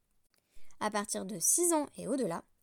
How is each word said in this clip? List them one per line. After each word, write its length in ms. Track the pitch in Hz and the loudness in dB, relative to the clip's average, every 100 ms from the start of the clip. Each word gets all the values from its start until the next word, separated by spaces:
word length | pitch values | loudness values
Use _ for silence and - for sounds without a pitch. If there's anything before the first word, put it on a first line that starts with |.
| _ _ _ _ _ - - - | _ _ _ _ _ -10 -10 -4
À 100 | 208 | -2
partir 360 | 208 202 208 190 | -2 -2 -4 -4
de 120 | 165 | 0
six 360 | - - 349 | 2 4 4
ans 120 | 311 285 - | 2 0 -6
et 120 | 175 | -2
au-delà, 360 | 269 196 170 - _ | 0 0 -2 -6 _